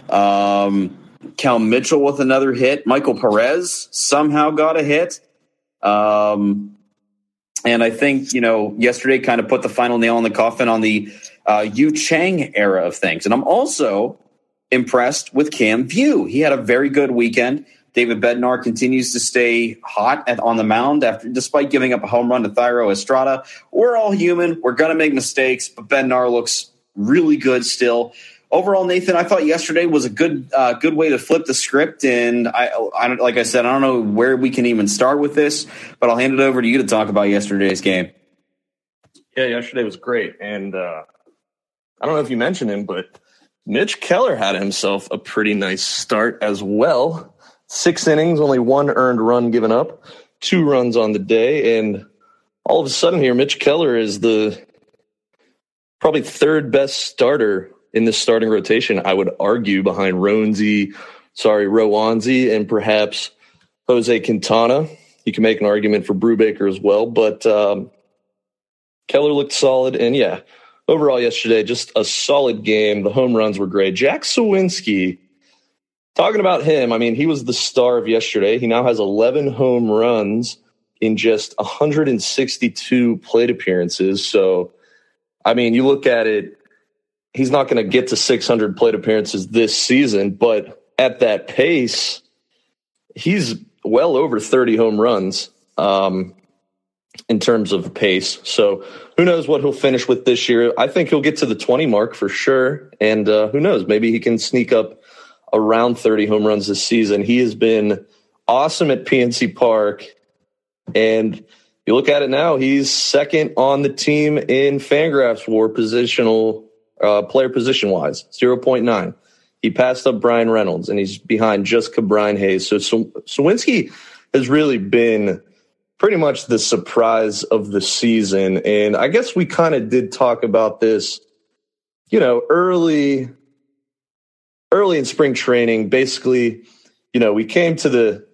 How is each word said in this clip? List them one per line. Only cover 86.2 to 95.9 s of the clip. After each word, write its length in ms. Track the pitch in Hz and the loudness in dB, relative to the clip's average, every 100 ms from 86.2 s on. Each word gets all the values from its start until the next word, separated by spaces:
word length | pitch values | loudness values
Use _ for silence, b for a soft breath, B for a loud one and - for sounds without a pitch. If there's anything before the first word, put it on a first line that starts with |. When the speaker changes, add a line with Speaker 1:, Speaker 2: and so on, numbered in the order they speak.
| 113 | 2
Speaker 2:
it, 300 | 107 - - _ _ _ _ _ _ _ | -2 -4 -14 _ _ _ _ _ _ _
he's 180 | 127 127 | -4 0
not 160 | 139 131 | 0 0
gonna 160 | 120 | -2
get 240 | 98 123 123 | 0 0 0
to 80 | 113 | -2
six 320 | - 120 - | 0 0 0
hundred 280 | 117 104 92 | 0 0 2
plate 200 | 117 104 | 2 2
appearances 500 | 110 110 104 98 92 | 0 0 -2 -6 -2
this 320 | 117 110 - | 0 0 0
season, 540 | - 127 135 101 101 | 0 2 2 0 -2
but 580 | 95 117 107 - - _ - | 0 0 0 -4 -14 _ -2
at 220 | 131 - | -2 2
that 260 | - 104 - | 0 0 -4
pace, 760 | - 151 156 120 - - - _ _ _ _ _ _ _ _ _ | 0 0 2 -2 -4 -6 -8 _ _ _ _ _ _ _ _ _
he's 400 | - 170 202 123 101 - _ | -8 -2 -2 -4 -8 -14 _
well 320 | - 120 165 135 | -2 2 2 2
over 240 | 156 110 | 0 -2
thirty 360 | - 131 120 110 | 0 2 2 2
home 240 | 113 107 | 2 2
runs. 500 | 113 98 95 - - _ _ - | 2 0 -2 -6 -10 _ _ -4
Um, 560 | 98 | 0